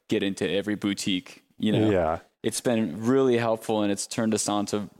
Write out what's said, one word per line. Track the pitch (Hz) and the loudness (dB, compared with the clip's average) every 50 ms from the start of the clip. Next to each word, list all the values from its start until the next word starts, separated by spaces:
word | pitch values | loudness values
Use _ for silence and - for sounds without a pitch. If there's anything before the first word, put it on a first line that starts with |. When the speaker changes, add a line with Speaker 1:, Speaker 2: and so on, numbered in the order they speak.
| _ - | _ -2
Speaker 1:
get | 113 104 98 | -2 0 0
into | 98 95 - 104 82 | -2 -2 -2 -2 0
every | 85 101 95 107 104 | 0 -2 -2 -2 -4
boutique, | 92 - 101 98 - - 107 95 90 - - - - _ _ _ - | -2 -2 -2 -2 -2 -2 -2 -2 -2 -4 -8 -20 -20 _ _ _ -4
you | - 110 | -2 0
know? | 101 113 107 107 | 2 2 2 4
Speaker 2:
Yeah. | 101 90 85 78 82 82 - _ _ _ - | 4 2 2 0 -2 -4 -6 _ _ _ -6
Speaker 1:
It's | 113 - - | -4 -4 -2
been | - 131 120 113 113 85 73 104 113 | -2 0 0 2 0 -2 -4 -4 0
really | 117 131 135 135 131 120 117 | 2 4 4 4 4 4 4
helpful, | 117 113 113 113 - - 110 107 104 | 2 0 -2 -2 -2 -2 0 0 2
and | 101 101 | 0 0
it's | 98 - - | -2 -4 -8
turned | - - 113 110 107 | -4 -2 0 0 0
us | 104 - - | 0 0 0
on | 104 104 104 | 0 0 -2
to | - - 104 101 87 - - | -2 -2 -4 -4 -6 -14 -20